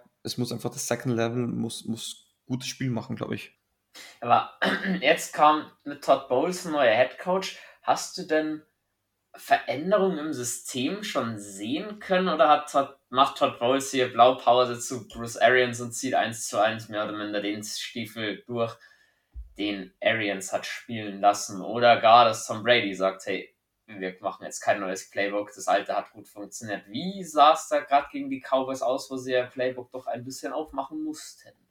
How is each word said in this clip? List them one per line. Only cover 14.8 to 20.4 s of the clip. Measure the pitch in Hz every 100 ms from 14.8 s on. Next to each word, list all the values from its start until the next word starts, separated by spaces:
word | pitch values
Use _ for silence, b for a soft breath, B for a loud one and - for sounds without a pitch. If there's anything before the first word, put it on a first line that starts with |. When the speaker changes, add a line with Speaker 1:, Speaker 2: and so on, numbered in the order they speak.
| - 127 -
Speaker 2:
Bruce | 117 117 -
Arians | 113 127 123 120
und | 120
zieht | - 131 120
eins | 107 113 -
zu | 113
eins | 110 110 110
mehr | 104 107
oder |
minder | 104 104 104
den | 101 107
Stiefel | 104 - - 120 110 117 107 95 -
durch, | 120 113 - b b b b b - - -
den | 104 98 92 _
Arians | 110 113 104 95